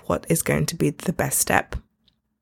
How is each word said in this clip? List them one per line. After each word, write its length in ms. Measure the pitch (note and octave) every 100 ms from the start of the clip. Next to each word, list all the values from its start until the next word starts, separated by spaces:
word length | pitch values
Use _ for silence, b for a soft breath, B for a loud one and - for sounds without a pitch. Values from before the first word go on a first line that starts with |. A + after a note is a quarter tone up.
| -
what 180 | E3+ -
is 140 | E3+
going 240 | - D3 D#3
to 100 | E3
be 140 | D3+
the 240 | - -
best 240 | - C#3 -
step. 380 | - - - - - _ _ _ _ _